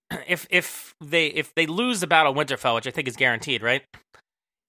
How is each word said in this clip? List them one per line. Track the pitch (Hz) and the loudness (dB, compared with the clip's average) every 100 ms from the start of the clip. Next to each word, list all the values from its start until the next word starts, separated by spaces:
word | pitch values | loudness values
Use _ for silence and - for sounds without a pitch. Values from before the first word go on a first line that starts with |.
| _ | _
<clears throat> | 127 - | -12 -4
if, | 175 - | -6 0
if | 180 170 - - _ | 0 0 -8 -16 _
they, | 147 165 156 | -2 0 2
if | 151 147 - | -2 -4 -2
they | 160 | 0
lose | 170 247 226 | 0 -2 -2
the | 175 | 4
Battle | 165 151 | 6 6
of | 135 | 2
Winterfell, | 147 131 131 117 | -2 -2 0 0
which | 127 | -2
I | |
think | 123 131 | -6 -6
is | 110 | 0
guaranteed, | 131 117 147 120 | 0 0 -4 -4
right? | 113 135 - - _ _ _ _ _ _ | 0 -2 -4 -20 _ _ _ _ _ _